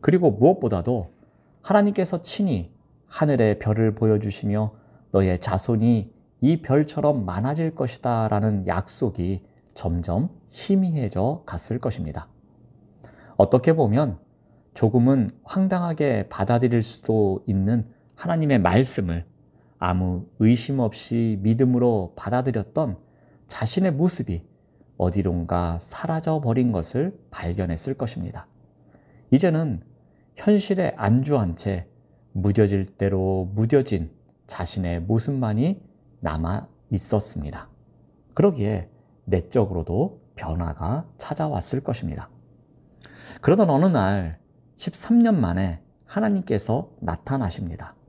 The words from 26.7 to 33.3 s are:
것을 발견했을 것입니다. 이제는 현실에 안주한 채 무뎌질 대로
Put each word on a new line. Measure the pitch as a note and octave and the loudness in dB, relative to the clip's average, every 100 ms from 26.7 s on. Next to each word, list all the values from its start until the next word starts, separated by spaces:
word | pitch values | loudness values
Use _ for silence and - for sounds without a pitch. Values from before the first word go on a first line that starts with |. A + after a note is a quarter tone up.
것을 | G2+ E2 A#2+ E3 - - | 0 -2 -2 -4 -6 -18
발견했을 | - E2+ F#2 F2+ E2 - C3+ | -8 -6 -4 -2 -4 -6 -6
것입니다. | A2 - F2+ - - _ _ _ _ _ _ - _ | -6 -6 -10 -10 -16 _ _ _ _ _ _ -20 _
이제는 | C3+ F3+ D#3+ D#3+ F#2 - _ _ _ _ - | 4 4 2 -2 -4 -10 _ _ _ _ -6
현실에 | - G#3 G3+ F#3+ F3+ - | 2 2 2 0 0 0
안주한 | G2+ A#2 C3+ C#3+ G2 E2 | 2 2 4 2 0 -2
채 | - F#2 F2 _ _ _ _ | -4 -4 -6 _ _ _ _
무뎌질 | - F#2+ G2+ G#2 G2 F#2+ | -2 2 4 4 4 -2
대로 | _ G2 F#2+ F#2+ | _ 0 0 0